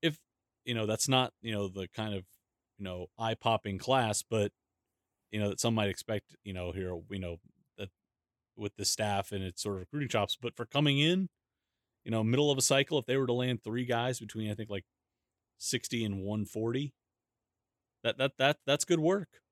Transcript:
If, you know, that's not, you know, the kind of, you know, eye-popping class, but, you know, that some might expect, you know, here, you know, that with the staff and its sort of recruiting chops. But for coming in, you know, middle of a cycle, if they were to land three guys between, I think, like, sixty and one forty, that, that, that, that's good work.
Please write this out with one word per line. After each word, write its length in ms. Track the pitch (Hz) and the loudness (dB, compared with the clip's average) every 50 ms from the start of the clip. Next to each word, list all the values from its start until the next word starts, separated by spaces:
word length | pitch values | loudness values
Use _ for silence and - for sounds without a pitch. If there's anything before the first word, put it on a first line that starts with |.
| - | 0
If, 160 | 165 151 - _ _ _ _ _ _ _ _ _ | 0 -2 -2 _ _ _ _ _ _ _ _ _
you 100 | - 123 | -6 -4
know, 120 | 113 110 | -2 0
that's 220 | 104 110 113 - - | 0 0 0 0 2
not, 240 | 131 127 127 120 _ _ | 4 2 2 2 _ _
you 120 | - 113 110 | -8 -6 -4
know, 160 | 104 101 95 | -2 -4 -4
the 180 | 90 98 95 | -4 -8 -10
kind 280 | 87 _ - 110 110 104 | -10 _ -6 -6 -4 -4
of, 100 | 98 92 _ _ _ _ _ _ _ _ _ _ _ | -6 -8 _ _ _ _ _ _ _ _ _ _ _
you 60 | 104 | -10
know, 220 | 92 90 90 90 - _ | -8 -8 -8 -8 -10 _
eye-popping 640 | - 113 113 110 - - 117 113 107 _ 107 98 92 | -4 -2 -2 -2 0 2 2 2 2 _ -2 -4 -4
class, 460 | - - 131 135 120 110 104 - - _ | 2 4 4 4 4 4 0 -2 -2 _
but, 220 | 117 110 101 107 _ _ _ _ _ _ _ _ _ _ _ _ _ _ _ _ | 0 2 2 0 _ _ _ _ _ _ _ _ _ _ _ _ _ _ _ _
you 80 | - 107 | -4 -2
know, 120 | 104 101 | 0 0
that 100 | 98 - | 0 0
some 120 | - 117 117 | 0 2 2
might 160 | 110 107 101 | 2 2 0
expect, 460 | 95 - - - 113 104 - _ - _ _ | -2 -4 -6 -4 -4 -4 -4 _ -20 _ _
you 100 | 101 95 | -10 -8
know, 200 | 92 90 90 85 | -6 -6 -6 -4
here, 260 | 95 95 90 90 85 85 - | -4 -4 -4 -6 -8 -8 -8
you 100 | 101 98 | -8 -6
know, 160 | 92 87 85 82 _ - _ _ _ _ _ - | -4 -6 -6 -8 _ -20 _ _ _ _ _ -12
that 120 | 101 95 _ _ _ _ _ _ _ _ _ _ _ _ _ | -12 -12 _ _ _ _ _ _ _ _ _ _ _ _ _
with 180 | - 104 104 - | -6 -6 -6 -6
the 80 | - 101 | -2 -2
staff 460 | - - - 110 104 101 98 98 - | -2 0 0 0 0 2 0 -2 -2
and 140 | - 101 95 | -4 -6 -6
its 180 | 92 92 - - | -6 -8 -6 -4
sort 140 | 107 101 | -4 -4
of 40 | 95 92 | -4 -6
recruiting 260 | - - 147 147 117 | -8 -6 -6 -6 0
chops. 280 | - 113 101 98 - - | 0 0 0 0 -2 -6
But 160 | - 120 - | -6 -10 -8
for 100 | - 117 | -8 -10
coming 320 | - - 139 147 147 139 139 | -2 0 2 4 4 4 4
in, 300 | 147 156 180 185 190 175 _ _ _ _ _ _ _ _ _ _ _ _ _ _ _ | 4 4 4 2 0 -2 _ _ _ _ _ _ _ _ _ _ _ _ _ _ _
you 60 | - | -2
know, 140 | 113 113 110 | 0 2 2
middle 260 | 110 117 135 147 147 | 4 4 4 4 4
of 80 | 143 135 | 4 2
a 40 | 131 | 4
cycle, 360 | - 139 135 139 - 151 147 | 4 4 4 4 2 0 -2
if 80 | 123 | 0
they 100 | - 123 | 2 0
were 120 | 135 135 123 | 0 2 2
to 40 | 120 | 2
land 300 | 123 127 127 127 110 _ | 2 2 0 0 -2 _
three 220 | 113 110 120 127 | -4 -4 -4 0
guys 340 | 123 123 117 120 127 127 120 | 0 0 0 0 0 -2 -4
between, 320 | 117 107 - 110 110 107 | -6 -10 -8 -6 -4 -4
I 40 | 104 | -4
think, 140 | 101 113 101 | -6 -6 -6
like, 160 | 104 98 87 _ _ _ _ _ _ _ _ _ _ _ _ _ _ _ | -6 -8 -8 _ _ _ _ _ _ _ _ _ _ _ _ _ _ _
sixty 460 | - - - 127 - - - 117 113 | -6 -4 -4 -4 -4 -2 -4 -2 -2
and 180 | 107 98 98 92 | -2 -2 -4 -4
one 220 | 98 107 110 104 | -4 -4 -4 -4
forty, 480 | 95 - 110 110 117 120 131 143 143 _ _ _ _ _ _ _ _ _ _ _ _ _ _ _ _ _ _ _ _ _ _ _ | -4 -4 -4 -4 -2 -2 -2 -4 -4 _ _ _ _ _ _ _ _ _ _ _ _ _ _ _ _ _ _ _ _ _ _ _
that, 160 | 117 110 - | -4 -2 0
that, 140 | 131 139 - _ | -2 -2 0 _
that, 180 | 131 139 147 _ _ | 2 2 2 _ _
that's 180 | - 139 147 - | 0 0 0 2
good 160 | - 175 165 | 2 2 4
work. 280 | 156 165 190 202 180 - _ _ _ _ | 4 4 2 2 -2 -6 _ _ _ _